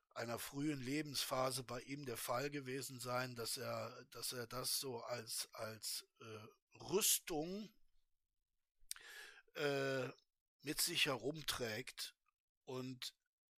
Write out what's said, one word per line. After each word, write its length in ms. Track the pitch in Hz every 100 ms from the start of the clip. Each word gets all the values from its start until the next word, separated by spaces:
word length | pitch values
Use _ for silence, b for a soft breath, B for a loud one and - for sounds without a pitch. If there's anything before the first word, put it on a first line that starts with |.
| b
einer 240 | - 117 113
frühen 420 | - 139 151 143
Lebensphase 840 | 123 147 151 127 - 131 131 127
bei 180 | 120 120
ihm 240 | 120 143 139
der 100 | 139
Fall 340 | - 123 147
gewesen 480 | 143 131 135 123 131
sein, 360 | 123 123 127
dass 240 | 120 110 -
er, 460 | 120 117 113 123 127
dass 260 | 120 117
er 140 | 127 117
das 340 | 123 123 -
so 220 | 135 120
als, 460 | - 123 113 - -
als, 540 | - 110 110 - - - -
äh, 580 | 113 110 110 - _ -
Rüstung, 920 | 120 180 214 - - 156 165 202 208 - - - _ _ _ _ _ _ _ - - - b b b b b
äh, 540 | - 143 139 135 135 131 - _ _ _ _
mit 180 | 135 147
sich 260 | - 156 147
herumträgt 1080 | 131 123 160 143 - 117 127 127 - - - _ _ _ _
und 500 | - 131 127 127 - - _ _ _